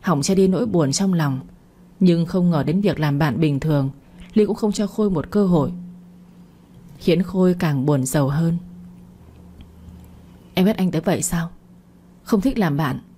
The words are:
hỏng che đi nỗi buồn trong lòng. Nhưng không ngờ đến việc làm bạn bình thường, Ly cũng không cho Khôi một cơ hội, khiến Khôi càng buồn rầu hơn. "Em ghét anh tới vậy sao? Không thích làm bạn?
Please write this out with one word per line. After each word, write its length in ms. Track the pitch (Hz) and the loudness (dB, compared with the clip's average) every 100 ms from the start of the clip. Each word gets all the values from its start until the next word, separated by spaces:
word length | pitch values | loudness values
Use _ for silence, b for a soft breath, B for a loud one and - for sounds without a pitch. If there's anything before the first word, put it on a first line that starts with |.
hỏng 200 | - 151 | 0 -2
che 140 | 143 190 | 0 2
đi 120 | 190 | 2
nỗi 180 | 180 240 | 2 0
buồn 260 | 180 143 | 0 0
trong 220 | 143 196 | 0 0
lòng. 260 | 175 147 131 - - _ _ - - | 0 0 -4 -8 -20 _ _ -20 0
Nhưng 260 | 180 170 165 | 2 4 0
không 240 | 185 180 | 0 2
ngờ 140 | 160 | 2
đến 180 | 135 175 | 0 0
việc 180 | 202 151 | 0 0
làm 200 | 151 143 | 0 0
bạn 200 | 156 117 | 0 0
bình 200 | 156 139 | 0 0
thường, 300 | 156 147 135 - B B B | 0 0 0 -6 B B B
Ly 120 | 220 208 | 0 0
cũng 100 | 208 | 0
không 160 | 214 | -2
cho 160 | 202 202 | -2 -4
Khôi 220 | 214 214 | -2 -2
một 220 | 170 - | -2 -2
cơ 140 | 208 196 | 0 2
hội, 260 | 170 127 - - - - - - - - - - - - - | 2 0 -4 -16 -20 -20 -20 -20 -20 -20 -20 -20 -20 -20 -6
khiến 260 | - 170 | 0 0
Khôi 320 | 185 190 185 180 | 0 2 2 2
càng 260 | 170 139 139 | 0 0 2
buồn 200 | 147 131 | 0 0
rầu 240 | 156 139 | 0 0
hơn. 280 | 143 165 170 - - - - - - - - - - - - - - - - - - - | 0 0 -2 -6 -20 -20 -20 -20 -20 -20 -20 -20 -20 -20 -20 -20 -20 -20 -20 -20 -20 -6
"Em 120 | - 185 | 2 2
ghét 120 | 220 | 2
anh 140 | 185 | 0
tới 100 | - | 0
vậy 200 | - 151 | 0 -2
sao? 280 | - 170 165 - - - _ - - - | -2 -4 -6 -10 -20 -20 _ -20 -20 -20
Không 180 | - 214 | -2 0
thích 160 | 247 - | 0 0
làm 200 | 180 139 | 0 0
bạn? 220 | 123 139 - | -2 -4 -10